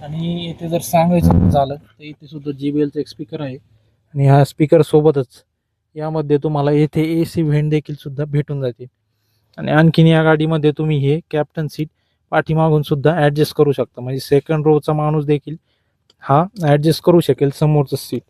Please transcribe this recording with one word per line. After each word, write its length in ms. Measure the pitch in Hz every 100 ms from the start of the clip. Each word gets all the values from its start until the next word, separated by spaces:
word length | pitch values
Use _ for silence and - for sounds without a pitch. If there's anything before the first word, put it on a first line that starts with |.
आणि 460 | 151 156 165 175 170
इथे 180 | 160 170
जर 100 | 170
सांगायचं 680 | - 170 170 175 165 - -
झालं 260 | 143 139 143
तर 280 | _ _
इथे 240 | 151 147 147
सुद्धा 240 | 156 143
जेबीएलचं 480 | 135 143 147 147 151
एक 80 | 135
स्पीकर 340 | - 151 156
आहे 140 | 143 127
आणि 680 | _ _ _ _ _ 143 139
ह्या 180 | 139 139
स्पीकरसोबतच 960 | - 151 165 151 156 151 143 131 _ _ _ _ _ _ 151
यामध्ये 420 | 156 160 151 147
तुम्हाला 340 | 156 151 143
इथे 320 | 147 151 - 160 165
एसी 220 | 165 -
व्हेंट 280 | 156 147 151
देखील 240 | 151 147 151
सुद्धा 300 | 151 135 151
भेटून 360 | 143 143 143
जाते. 240 | 131 120 127 _ _ _ _ _ _ -
आणि 140 | 139
आणखीन 360 | 147 160 - 160
या 140 | 160
गाडीमध्ये 480 | 160 156 156 160 147
तुम्ही 260 | 143 156 151
हे 220 | 139 156 -
कॅप्टन 360 | 151 147 - 151
सीट 200 | - 151 _ _ _ _
पाठीमागून 500 | 156 151 160 160 151
सुद्धा 340 | 143 147 139 170
ॲडजस्ट 400 | 147 147 147 -
करू 160 | 147
शकता, 300 | 135 120 -
म्हणजे 180 | 123 131
सेकंड 460 | - 143 - 156 151
रोचा 280 | 151 -
माणूस 320 | 151 151 156 143
देखील 300 | 147 - 160 _ _ _ _ _ _
हा 200 | - 139 180 -
ॲडजस्ट 400 | 156 147 156 156
करू 160 | - 175
शकेल 300 | 160 131 143
समोरचं 460 | - 151 151 139 135
सीट. 260 | - 123